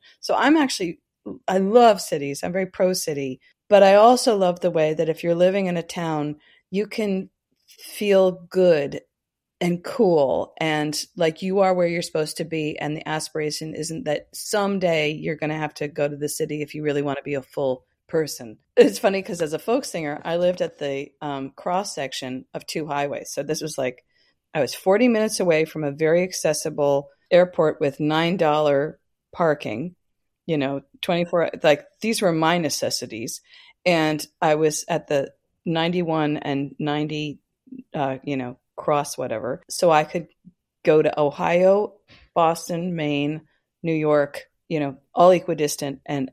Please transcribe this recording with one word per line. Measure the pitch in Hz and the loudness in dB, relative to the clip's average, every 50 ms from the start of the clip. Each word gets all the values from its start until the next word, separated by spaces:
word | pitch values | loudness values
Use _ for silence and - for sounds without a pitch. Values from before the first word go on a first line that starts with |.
| _ - _ _ | _ -20 _ _
So | - - - | -4 -2 0
I'm | - 220 277 320 | 2 4 4 4
actually, | 320 277 254 - - 185 170 - - _ _ _ _ - 202 - - _ | 4 4 0 -2 -4 -6 -6 -6 -10 _ _ _ _ -16 -16 -16 -8 _
I | - 185 | 0 0
love | 196 190 196 220 247 240 226 202 180 | 2 2 4 6 8 8 8 6 4
cities. | - - 175 147 143 143 139 - 180 | 0 -4 -4 -4 -4 -6 -6 -6 -6
I'm | 175 175 | -6 -4
very | 190 185 | -4 -6
pro | 185 - - 185 185 185 | -4 -2 0 0 0 0
city, | - - 160 147 143 139 131 131 - _ _ _ _ _ - | -2 -4 -4 -4 -4 -6 -6 -8 -10 _ _ _ _ _ 4
but | 208 196 196 | 6 8 8
I | 196 196 | 10 10
also | 208 220 240 254 240 - 254 214 | 10 10 8 8 6 4 2 2
love | 196 185 180 175 175 | 4 2 2 2 0
the | - 175 | -2 0
way | 165 160 156 156 156 | 2 2 2 2 2
that | 160 160 160 | 0 0 -2
if | 156 - - | -2 -2 -2
you're | 170 170 | 0 2
living | 175 180 185 190 202 190 | 4 4 4 4 2 0
in | 180 175 | 0 -2
a | 170 165 | -4 -4
town, | - - 180 165 160 160 151 147 151 147 - _ _ _ _ _ _ | -6 -6 -6 -4 -2 -2 -2 -2 -4 -6 -10 _ _ _ _ _ _
you | 185 196 208 | -4 -4 -4
can | 208 - 226 214 202 190 190 196 - _ _ _ _ _ _ _ | -4 -4 -4 -2 -2 -2 -4 -4 -8 _ _ _ _ _ _ _
feel | _ - - - - - - 208 202 196 190 185 185 | _ -20 -20 -20 -16 -10 -4 0 4 4 6 4 4
good | 180 175 175 - - 185 180 175 160 147 139 139 143 143 - _ _ _ _ _ _ _ _ _ _ - | 2 -2 -8 -4 0 4 6 6 6 4 2 -2 -8 -10 -12 _ _ _ _ _ _ _ _ _ _ -4
and | 175 175 175 175 - | -2 -2 -2 -4 -6
cool | - - - 220 180 170 151 139 127 80 85 - - _ - | -6 0 2 4 4 4 4 4 2 0 -2 -4 -6 _ -4
and | 160 156 151 151 151 151 147 - - - _ | -2 -2 -2 -2 -2 -4 -4 -6 -8 -8 _
like | 180 165 160 160 - | -2 -2 -2 -2 -4
you | 190 190 185 202 | -4 -2 0 2
are | 190 190 185 | 2 2 2
where | 180 175 | 2 0
you're | 170 170 170 | 0 0 -4
supposed | 170 - - 160 151 156 - | -6 -4 -4 -4 -4 -4 -6
to | - 165 | -8 -8
be. | 160 160 160 151 151 - - | -6 -4 -4 -4 -4 -6 -6
And | 151 147 151 | -6 -6 -6
the | 160 - | -6 -6
aspiration | 156 156 156 - - - 156 151 151 151 - 156 156 151 | -6 -6 -6 -6 -6 -6 -6 -4 -4 -6 -8 -10 -10 -10
isn't | - 156 165 160 160 - | -8 -8 -8 -8 -6 -4
that | 151 147 - - _ - | -4 -4 -4 -6 _ -16
someday | - - - 214 208 202 202 196 190 180 170 165 156 151 147 | -14 -8 -4 -2 -2 0 -2 -2 -2 0 0 0 0 0 -2
you're | 156 147 151 165 156 | -2 -4 -6 -6 -6
gonna | - 156 151 156 | -4 -4 -4 -4
have | 156 151 151 - | -4 -6 -6 -6
to | - 151 | -8 -10
go | 147 - 156 143 | -8 -4 -4 -4
to | 147 147 | -4 -4
the | 139 147 143 | -6 -8 -6
city | - - 160 147 147 151 | -6 -6 -6 -6 -6 -6
if | 147 - - | -8 -8 -8
you | 151 151 | -6 -4
really | 147 143 143 143 | -2 -2 -2 -2
wanna | 143 135 139 - | -2 -4 -6 -6
be | 143 143 | -6 -6
a | 135 - | -6 -8
full | _ - 156 139 131 127 127 _ _ _ _ _ | _ -6 -4 -2 -2 -4 -4 _ _ _ _ _
person. | - 170 160 156 139 - - 123 110 110 - _ _ _ | -4 -2 -2 -2 -4 -6 -12 -14 -16 -18 -20 _ _ _
It's | - 254 214 202 - | 6 6 6 4 0
funny | - 202 196 196 | -2 -2 -2 -2
'cause | 190 226 196 170 | -4 -6 -6 -6
as | 160 151 156 | -4 -4 -6
a | 151 | -6
folk | - 226 240 285 247 | -4 -4 -4 -4 -4
singer, | - - 170 156 147 147 - - | -6 -8 -8 -8 -8 -8 -8 -6
I | 170 170 | -4 -2
lived | 175 180 180 180 180 | 0 0 0 0 0
at | 170 156 - - | -4 -6 -6 -8
the, | 147 143 139 139 143 143 _ _ | -8 -6 -6 -6 -8 -10 _ _
um, | 151 147 139 135 135 135 | -10 -8 -8 -8 -8 -12
cross | - - - 180 175 190 202 - - | -14 -10 -6 -4 -4 -4 -4 -6 -8
section | 156 139 131 - - 139 127 131 131 - _ - | -8 -8 -8 -8 -10 -8 -8 -10 -10 -12 _ -14
of | 160 - | -14 -12
two | - - 170 147 | -10 -8 -8 -6
highways. | - 143 143 143 143 123 104 - - | -4 -4 -4 -4 -4 -6 -8 -10 -10
So | - 139 151 | -8 -8 -6
this | 147 156 - | -6 -6 -6
was | 147 151 - | -6 -8 -6
like, | - 131 127 - - _ _ _ _ _ _ _ _ _ _ - | -6 -6 -6 -6 -10 _ _ _ _ _ _ _ _ _ _ -4
I | 156 | -4
was | 127 - - | -2 -2 -4
forty | - - 185 196 214 254 | -2 0 2 4 4 4
minutes | 247 226 214 214 214 - - | 4 4 2 0 0 -2 0
away | 190 175 160 156 160 | 2 2 2 2 0
from | 160 - 156 151 | -2 -4 -6 -6
a | 143 | -6
very | 139 151 160 156 165 175 | -4 0 2 2 2 2
accessible | 180 185 - - - 160 151 - - 156 156 151 143 143 139 139 143 - _ _ _ - | 2 -2 -4 -4 -2 -2 -2 -2 -4 -6 -2 0 0 2 2 0 -2 -6 _ _ _ 4
airport | 180 175 180 180 - 180 160 151 - - | 4 4 4 4 2 0 0 0 0 0
with | 165 139 131 - | -2 -2 -2 -2
nine | 151 151 156 160 170 170 190 | -2 0 2 2 2 0 0
dollar | 185 165 151 147 151 151 147 143 139 147 160 - _ _ _ _ _ _ _ | 2 2 2 2 2 2 2 2 2 0 -2 -6 _ _ _ _ _ _ _
parking, | - - 175 156 147 - - 123 107 113 160 180 - _ _ _ _ _ _ _ _ _ _ | -4 0 2 2 0 0 -4 -8 -8 -8 -8 -10 -12 _ _ _ _ _ _ _ _ _ _
you | 170 160 147 | -4 -2 -2
know, | 135 135 139 139 - _ _ _ | -2 -2 -4 -6 -10 _ _ _
twenty-four, | - - 175 170 175 175 185 170 156 - - - - | -4 -2 -2 -2 -2 0 0 0 0 -2 -2 0 2
like, | 156 147 147 - _ _ _ | 2 2 2 0 _ _ _
these | - 220 226 - | -4 -4 -2 0
were | 208 175 | 0 0
my | 165 160 160 160 175 175 | 2 2 2 2 2 2
necessities. | 160 143 - - 131 117 - - 127 - 113 107 117 - - - - _ - - - - _ _ - | 0 -2 -4 -4 -4 -4 -4 -6 -8 -10 -10 -10 -10 -10 -12 -14 -16 _ -20 -20 -20 -20 _ _ -2
And | 180 170 160 156 156 156 151 - - _ _ | 0 2 2 2 0 0 -2 -6 -10 _ _
I | 180 156 151 | 0 2 2
was | 151 156 151 151 - - | 2 2 0 0 -2 -4
at | - 165 151 - | -4 -4 -4 -2
the | - 151 139 135 - - _ _ _ _ _ - | -2 -2 -2 -2 -4 -10 _ _ _ _ _ -6
ninety-one | 180 165 160 165 170 175 180 175 160 160 156 151 147 151 | -4 -2 -2 -2 0 -2 -2 -2 -2 0 0 0 0 -2
and | - - 143 139 139 143 143 - | -4 -4 -4 -4 -4 -4 -6 -8
ninety, | - 156 147 147 151 151 151 156 151 151 147 - - _ _ _ _ _ _ - - - _ - | -6 -4 -2 -2 -2 -4 -4 -4 -6 -6 -8 -10 -12 _ _ _ _ _ _ -20 -20 -16 _ -6
uh, | 156 139 135 135 127 - | -4 -4 -4 -4 -6 -6
you | 147 139 | -6 -6
know, | 131 123 123 131 - _ _ _ | -6 -6 -8 -12 -16 _ _ _
cross | - - 165 147 147 - - - | -6 -2 0 0 0 -2 -4 -6
whatever. | - 131 120 113 104 - 120 139 - _ - | -8 -8 -6 -6 -6 -6 -6 -8 -8 _ -12
So | - - 185 170 | -4 0 2 4
I | 156 151 156 | 4 4 2
could | - - 175 - - _ _ _ - - _ _ _ _ _ - | 0 -4 -8 -8 -10 _ _ _ -20 -20 _ _ _ _ _ 2
go | 175 151 156 | 4 4 4
to | 151 147 - 151 | 4 2 0 0
Ohio, | 147 143 - - 180 165 170 175 185 190 196 208 208 - - _ _ _ - - _ _ - | 0 -2 -2 -2 0 0 2 4 4 4 4 2 0 -4 -8 _ _ _ -20 -20 _ _ 0
Boston, | 175 165 160 170 - - - 175 165 175 185 175 | 2 2 2 2 -2 -6 -8 -6 -6 -6 -6 -4
Maine, | 160 151 147 147 143 143 147 156 156 - _ _ _ _ _ _ _ | -4 -2 -2 0 0 -2 -2 -4 -6 -12 _ _ _ _ _ _ _
New | - 165 160 | -4 -2 -2
York, | 156 151 151 147 147 143 143 - - - _ _ _ _ - | 0 2 2 2 2 2 0 -4 -12 -18 _ _ _ _ -6
you | 170 151 | -4 -4
know, | 147 139 131 - _ _ - | -4 -4 -6 -10 _ _ 4
all | - 175 185 | 6 8 8
equidistant. | 185 170 180 175 165 151 147 147 - - 147 139 - - - | 8 6 2 -2 -2 -2 -2 -2 -2 -4 -8 -8 -8 -10 -8
And, | - 147 139 131 - | -6 -6 -4 -6 -6